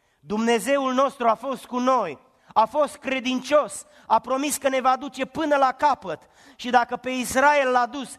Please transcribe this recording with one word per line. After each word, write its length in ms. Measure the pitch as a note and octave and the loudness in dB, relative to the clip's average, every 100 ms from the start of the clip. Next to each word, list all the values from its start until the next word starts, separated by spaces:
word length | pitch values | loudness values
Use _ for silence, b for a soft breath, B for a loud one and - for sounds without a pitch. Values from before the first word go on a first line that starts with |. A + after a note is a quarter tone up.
| _ _ | _ _
Dumnezeul 760 | C#3+ G#3+ A3+ A#3 F#3+ C#4 C4 | -8 -2 0 0 2 0 0
nostru 340 | B3+ C4+ - A#3 | 0 0 0 0
a 60 | |
fost 320 | G#3+ C4+ B3 - | 0 -2 -8 -6
cu 140 | B3 | -4
noi, 400 | B3 C4 F#3 C3 _ B B | 0 0 0 -8 _ B B
a 120 | - A3 | 0 2
fost 300 | D4 C#4 - | 2 -2 -2
credincios, 880 | B3+ C4 B3 B3+ B3+ D4 A3 - - B B | -4 -4 -2 -4 2 2 2 -4 -18 B B
a 120 | A3 | 0
promis 380 | A3+ B3+ D4 - | 0 -4 -2 -2
că 120 | C4+ | -2
ne 120 | C4 | 0
va 140 | B3+ C4 | 0 0
duce 280 | C#4+ - C4 | -2 -8 -8
până 300 | D4 D#4 C#4+ | -4 0 2
la 160 | C4+ | 2
capăt 560 | B3 D4 C4 F#3 D#3 _ B B B | 2 0 0 -4 -10 _ B B B
și 140 | B3 | 0
dacă 280 | B3 A#3 B3 | 2 2 -4
pe 120 | B3+ | -6
Israel 640 | B3+ A3+ B3+ C#4+ D4 C4 | -6 -4 2 4 4 2
l-a 140 | B3 A#3+ | 2 0
dus, 320 | C#4 A#3+ | -4 -10